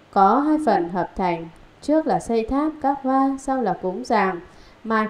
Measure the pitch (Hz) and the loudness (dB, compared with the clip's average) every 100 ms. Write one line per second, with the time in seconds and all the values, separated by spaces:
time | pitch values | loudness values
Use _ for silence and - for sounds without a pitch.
0 | - - 196 233 294 302 269 196 170 180 | -4 4 4 4 2 2 2 0 0 -4
1 | 170 - 185 165 165 - - - - 311 | -6 -2 -2 -2 -6 -16 -20 -14 0 0
2 | 311 185 - 226 220 262 311 302 269 285 | 2 -2 0 -2 0 -2 -2 -2 -2 -2
3 | 262 269 269 269 - 262 226 180 185 190 | 0 2 2 -2 -4 -2 0 -2 -4 -6
4 | 254 226 190 175 - - - - 220 220 | -2 0 0 -2 -10 -20 -20 -18 -4 -2
5 | 214 | 0